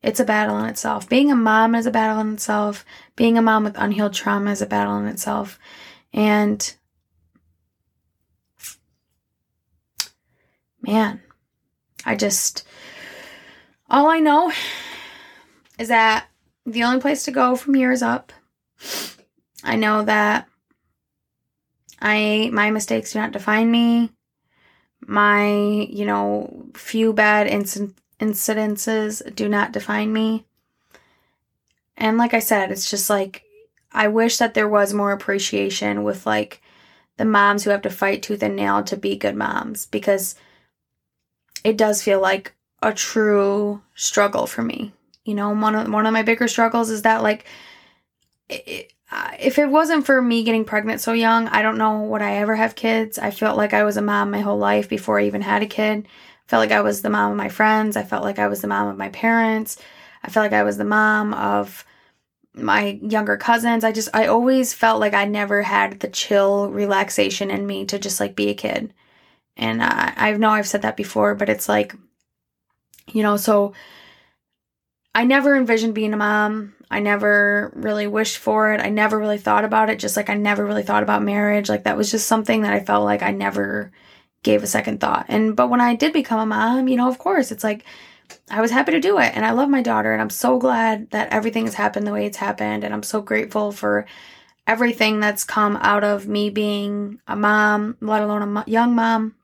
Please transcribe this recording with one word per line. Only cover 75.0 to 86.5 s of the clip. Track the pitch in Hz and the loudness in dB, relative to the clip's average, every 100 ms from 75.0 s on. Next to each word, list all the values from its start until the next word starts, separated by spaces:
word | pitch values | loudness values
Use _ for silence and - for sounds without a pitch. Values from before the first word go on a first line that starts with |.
| _ | _
I | 220 | 0
never | 240 277 277 277 | 4 4 6 4
envisioned | 247 226 226 | 4 2 2
being | 214 214 | -2 -2
a | 214 | 0
mom. | 208 214 208 214 208 _ _ | 2 2 0 -2 -8 _ _
I | 208 | -2
never | 208 202 208 208 208 208 208 | 0 2 4 4 4 2 -2
really | - 214 208 208 | -6 -4 -2 -2
wished | 214 220 - | -2 -2 -2
for | - 214 214 | 0 2 2
it. | 214 | 2
I | 202 | 0
never | 208 214 214 | 2 2 2
really | 214 208 | -2 -2
thought | 214 208 | 2 2
about | 214 220 220 | 2 2 2
it, | 220 | 0
just | 208 202 | -2 -2
like | 202 | -2
I | |
never | 208 208 202 | -2 0 0
really | 208 208 | 0 -2
thought | 202 208 | 0 0
about | 208 208 | 2 0
marriage. | 208 202 208 208 202 | 0 0 2 0 0
Like, | 208 | -2
that | 202 - | 0 0
was | 208 | 0
just | 226 - | -2 0
something | 220 214 226 | 0 2 0
that | 214 | 2
I | 202 | -2
felt | 190 208 | 0 0
like | - - | 2 0
I | 196 | 0
never | 196 - 202 101 104 104 _ _ - _ _ | -2 -4 -2 -2 -4 -6 _ _ -20 _ _
gave | - - | 2 2
a | - | 2
second | - - 208 | -2 -2 -2
thought. | - - - | 0 -2 0
And, | 208 220 | 0 0
but | 214 247 | 2 2
when | 240 | 4
I | 240 | 2
did | 233 302 | 2 2
become | 311 254 220 | 0 0 -2
a | |
mom, | 220 | 0